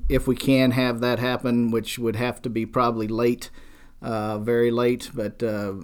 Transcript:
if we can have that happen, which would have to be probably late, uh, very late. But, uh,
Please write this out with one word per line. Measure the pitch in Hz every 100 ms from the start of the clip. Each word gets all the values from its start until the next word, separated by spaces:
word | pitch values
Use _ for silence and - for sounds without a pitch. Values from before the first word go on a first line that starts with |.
| -
if | 131 131
we | 123
can | - 135 127
have | 120 127 117
that | 123 120
happen, | 127 123 127 120 117
which | 113 107 -
would | 117 110
have | 123 -
to | 123
be | 113
probably | 110 127 120 113 107
late, | 110 120 123 - - - - - -
uh, | 127 110 107 107
very | 110 120 120
late. | 117 123 123 -
But, | 127 104 -
uh, | 113 104 101 98